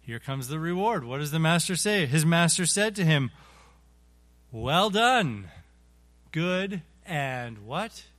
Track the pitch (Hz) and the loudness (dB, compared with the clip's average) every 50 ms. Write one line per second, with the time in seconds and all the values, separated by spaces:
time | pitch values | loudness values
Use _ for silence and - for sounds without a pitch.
0 | _ - 117 117 - - 135 135 127 120 151 160 160 170 175 180 196 226 233 175 | _ -12 -12 -10 -8 -8 -6 -6 -6 -8 -8 -6 -4 -4 -2 0 0 0 -2 -2
1 | 123 117 127 139 151 143 147 160 160 160 170 170 - - 185 156 - 208 208 202 | -6 -6 -6 -6 -6 -2 0 2 4 4 4 4 2 0 -2 -2 0 0 0 0
2 | 160 123 135 160 151 165 170 170 170 165 - - 180 156 - 202 208 226 208 208 | 0 2 2 2 4 4 4 4 4 4 2 0 0 0 0 0 0 0 0 2
3 | 180 160 156 143 131 117 - - - - - - - - _ _ _ _ _ _ | 4 4 4 4 2 0 -4 -12 -20 -20 -20 -20 -20 -20 _ _ _ _ _ _
4 | _ _ _ _ _ _ _ _ _ _ - 113 113 127 151 175 202 220 185 214 | _ _ _ _ _ _ _ _ _ _ -10 -6 -2 2 4 4 4 4 2 4
5 | 233 247 262 240 196 135 110 101 98 82 - - - _ _ _ _ _ _ _ | 4 4 4 4 2 0 -4 -6 -10 -16 -18 -20 -20 _ _ _ _ _ _ _
6 | _ _ _ _ _ - - 156 170 180 180 185 196 196 185 175 - _ _ _ | _ _ _ _ _ -8 -4 -2 -2 0 0 -2 -2 -4 -6 -8 -10 _ _ _
7 | _ - 170 147 139 135 127 127 123 117 113 104 101 110 135 170 214 226 - - | _ -6 -4 -4 -2 -2 -4 -6 -8 -10 -12 -14 -12 -8 -6 -6 -6 -8 -10 -18
8 | - _ _ | -20 _ _